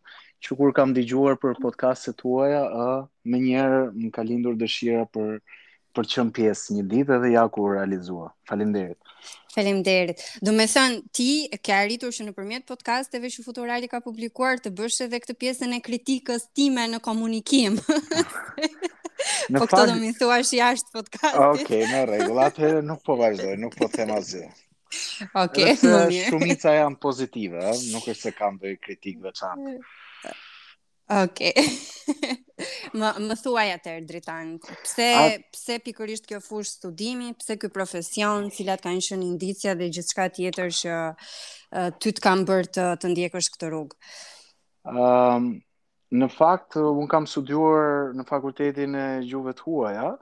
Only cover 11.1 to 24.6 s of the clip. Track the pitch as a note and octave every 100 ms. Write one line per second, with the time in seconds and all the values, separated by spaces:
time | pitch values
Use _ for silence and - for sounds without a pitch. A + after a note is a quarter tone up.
11.1 | - B3 D4+ C#4+ - - G3 G3+ A#3 B3
12.1 | A#3 G#3+ F#3+ G3 A#3+ - B3+ - A#3+ C4+
13.1 | B3 B3 - A#3+ A#3+ A#3+ A#3+ B3 A#3+ B3
14.1 | A3 A3+ - C4 B3+ A3 F#3 A3+ - B3
15.1 | A#3+ A#3+ A#3+ B3 B3+ B3 A#3+ A#3+ A#3+ B3+
16.1 | C4 - A#3 - - C#4 B3+ A#3 A3+ A#3
17.1 | A3 A3+ A3+ - C4+ A3 A3 - D4+ -
18.1 | D#4+ - - - - D#4 D#4 F#4 _ -
19.1 | - D5+ G5 C5 C4+ A#3 F#3+ A#3 A#3 A3+
20.1 | A#3 A#3+ A#3+ B3+ B3 A#3+ B3 - A3+ G#3+
21.1 | - D4+ D3+ C#3 C#3+ - A2 A2 C3 B2+
22.1 | G#2+ A2 A#2+ C#3 D3+ D#3 D#3 D3 D#3 -
23.1 | B2+ A#2 G2 F#2 G2 A#2 - A2+ - A2
24.1 | G#2+ F2+ F#2 D#2+ -